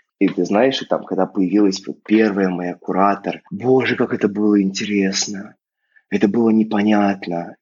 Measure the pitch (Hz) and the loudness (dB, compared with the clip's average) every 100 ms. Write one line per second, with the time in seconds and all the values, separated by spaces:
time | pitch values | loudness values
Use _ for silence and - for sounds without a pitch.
0 | _ _ 98 - 87 101 131 131 - 85 | _ _ -2 0 0 2 2 0 -4 -6
1 | - 92 92 - 92 101 101 95 - - | -4 -4 -2 -2 0 2 2 0 -8 -14
2 | - 107 110 98 95 90 90 87 - 92 | 0 2 2 2 0 -2 -6 -8 -6 0
3 | 101 98 92 80 - 98 117 131 117 117 | 2 0 -4 -10 -12 -6 2 2 2 -2
4 | 123 117 107 101 107 104 95 95 104 104 | -2 -2 -2 0 2 2 2 -2 -4 0
5 | 98 95 - 101 - - _ _ _ _ | 0 -2 -6 -8 -14 -20 _ _ _ _
6 | _ 101 104 113 113 110 110 107 104 107 | _ 0 0 2 2 4 2 0 2 2
7 | 101 98 - 85 85 - | 2 0 -6 -8 -8 -6